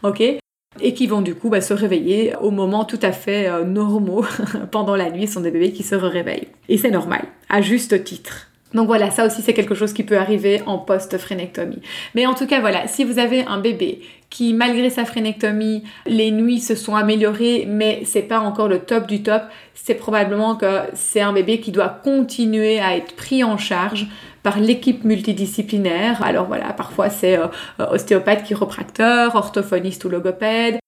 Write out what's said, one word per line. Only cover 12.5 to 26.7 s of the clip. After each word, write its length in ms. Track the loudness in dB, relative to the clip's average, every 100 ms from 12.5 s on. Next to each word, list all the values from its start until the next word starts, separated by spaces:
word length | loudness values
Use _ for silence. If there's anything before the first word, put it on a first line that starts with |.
| 2
voilà, 260 | 2 0 -4
si 160 | -2
vous 160 | 0 2
avez 280 | 2 2 0
un 140 | 0
bébé 420 | -2 0 -4 -4 -12 -20 _
qui, 240 | -2 0
malgré 380 | 2 2 2 0
sa 160 | 0 -4
frénectomie, 760 | -2 -4 -2 -2 0 -2 -4 -6 -12
les 260 | -2 2 2
nuits 300 | 2 2 2
se 140 | 0
sont 200 | -4 0
améliorées, 680 | 0 2 2 2 2 2 2 0
mais 360 | 0 0 0
c'est 160 | -2 -2
pas 200 | 0 0
encore 280 | 0 0 0
le 120 | 0
top 260 | 0 -2 0
du 160 | -4
top, 180 | 0 0 -2 -18 -20
c'est 220 | -20 -4
probablement 600 | -4 0 0 2 0 0
que 260 | 0 0 0 -2
c'est 300 | -6 -2 0
un 100 | 2
bébé 280 | 2 2 0
qui 120 | 0
doit 160 | 0 0
continuer 880 | 0 0 2 0 0 0 2 2 2
à 160 | 2
être 220 | 0 -4 -14
pris 260 | -2 2
en 140 | 2 0
charge 500 | -2 -2 -2 -2 -6 -10 -20 -4
par 180 | -2 2
l'équipe 420 | 2 2 2 2
multidisciplinaire. 1200 | 2 0 0 -2 -4 -4 -2 0 0 0 0 0
Alors 220 | 0 0
voilà, 300 | 0 -4 -6